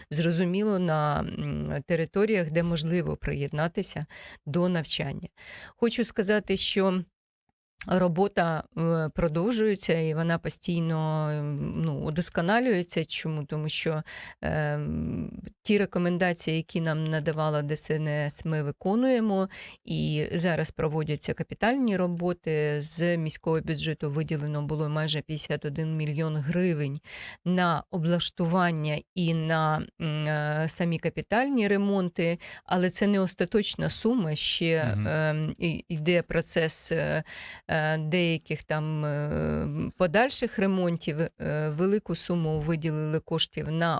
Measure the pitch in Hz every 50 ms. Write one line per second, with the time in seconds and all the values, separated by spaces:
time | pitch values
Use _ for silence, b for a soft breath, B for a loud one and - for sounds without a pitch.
0 | B B 151 151 165 170 165 165 185 175 180 196 214 214 202 185 180 170 156 156
1 | 151 147 147 151 - - - - 151 143 147 147 147 151 151 143 - - 175 160
2 | 160 156 - 190 208 220 220 190 170 151 156 170 170 175 170 156 151 165 170 180
3 | 156 151 147 - - 143 147 143 143 139 - 147 156 170 - 214 185 - - 156
4 | 151 B B B B B B B _ 151 139 175 175 180 180 170 156 - - -
5 | 151 139 135 - 175 - B B B B B B B B B _ - 233 - -
6 | 226 - - - 202 190 214 208 202 - 190 190 - - - 202 190 196 185 185
7 | 170 - _ _ _ _ _ _ _ _ _ _ _ _ _ _ - 214 - 185
8 | 180 180 160 175 196 202 - 202 175 165 160 156 - - _ 156 165 165 165 160
9 | 156 151 - - 170 165 151 165 175 226 247 220 220 220 202 190 - - 175 165
10 | 160 160 156 156 165 165 170 165 - 156 - - - - 175 170 165 165 160 156
11 | 156 156 156 156 156 151 151 151 147 147 147 143 147 - - 160 160 160 143 139
12 | 151 147 151 165 170 - - 190 170 175 214 240 254 262 214 180 175 - - 175
13 | 160 - - - - 156 156 151 143 - 156 151 151 156 - - - 165 160 156
14 | 156 B B B B B B - - - - 156 151 147 147 147 147 151 - 156
15 | 156 156 - - - - - - - - - _ - - 208 208 202 185 - 180
16 | 175 175 180 170 185 180 170 - - 165 160 160 160 - - 175 165 160 151 156
17 | 160 156 156 156 151 160 156 156 156 156 151 147 147 143 151 151 - - 156 156
18 | 156 151 147 151 147 143 - - - 165 160 156 147 143 143 - - 185 202 233
19 | 254 262 254 233 220 220 196 190 190 185 B B B B B B _ - 160 156
20 | 151 151 151 151 151 - - 170 165 185 160 151 156 - - - - 160 151 160
21 | 156 147 151 143 - - - - 160 - 185 - - 220 254 277 262 226 196 180
22 | 180 175 175 170 175 180 175 - _ 160 156 151 151 147 147 147 147 156 - 165
23 | 170 175 175 165 160 160 - - - 170 160 160 160 165 160 143 151 160 151 -
24 | - 147 139 156 156 147 160 147 147 151 151 147 147 143 156 147 156 147 151 156
25 | 156 156 151 151 - - 156 147 - - 151 151 - 151 143 160 160 160 160 156
26 | 156 151 147 147 160 156 156 151 135 147 170 180 185 180 165 147 147 139 139 151
27 | B B B B B B B B - 170 180 180 180 175 160 147 - - - 185
28 | 156 165 170 175 - - - - 175 165 170 190 180 175 165 156 151 151 151 147
29 | - _ _ 185 175 165 165 165 160 160 165 160 156 151 156 156 156 - - -
30 | 170 160 151 151 151 151 151 151 151 151 151 156 160 160 - - 180 170 165 156
31 | - 165 - - 147 - 196 226 262 285 277 247 208 202 208 196 202 202 202 196
32 | 180 175 - - 175 170 170 175 B B B B B - - 185 180 180 - -
33 | 220 202 202 196 190 180 - - 185 175 - 214 208 - - - 160 156 - -
34 | - 220 247 254 180 156 151 - - - - - 170 165 165 160 156 120 101 104
35 | 107 156 156 156 156 156 151 156 156 156 - - - 170 160 - - - 170 156
36 | 151 170 180 170 160 - - 165 165 - - 170 160 160 - - - - 165 160
37 | 147 151 151 156 156 B B B B B B B B - 160 160 151 156 156 160
38 | 156 156 156 185 175 170 165 151 - - 156 147 - - 156 156 151 156 156 151
39 | 151 147 143 147 147 147 156 151 156 151 151 151 151 147 143 156 156 156 - -
40 | 185 175 151 202 240 277 - - - 226 - - 190 196 190 185 180 175 170 165
41 | - - 147 151 165 - - - - 151 147 151 156 156 151 151 180 196 202 214
42 | - - 170 - - - 175 175 160 156 156 156 147 160 170 156 156 160 151 151
43 | 156 156 156 160 - - 165 160 - - - - 151 147 156 165 170 170 160